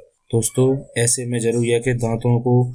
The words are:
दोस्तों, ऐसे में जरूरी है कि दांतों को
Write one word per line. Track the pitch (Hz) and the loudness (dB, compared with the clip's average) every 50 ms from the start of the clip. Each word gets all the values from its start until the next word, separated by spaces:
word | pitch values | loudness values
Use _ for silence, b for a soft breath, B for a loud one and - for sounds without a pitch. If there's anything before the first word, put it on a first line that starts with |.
| - _ _ _ _ _ | -20 _ _ _ _ _
दोस्तों, | - 113 110 - - 127 127 131 135 143 143 - - | -2 -2 -2 -2 0 0 2 2 0 -2 -6 -6 -4
ऐसे | 117 117 117 - 131 123 | -2 0 0 0 -2 -4
में | 120 120 117 | -4 -4 -2
जरूरी | 110 117 117 120 117 117 | -2 0 0 0 2 2
है | 117 117 | 0 0
कि | 120 131 123 | 0 0 -2
दांतों | 120 117 113 117 113 - 120 120 117 | -2 -2 -2 -2 -2 0 0 0 2
को | 120 123 123 123 123 123 | 2 2 2 2 2 0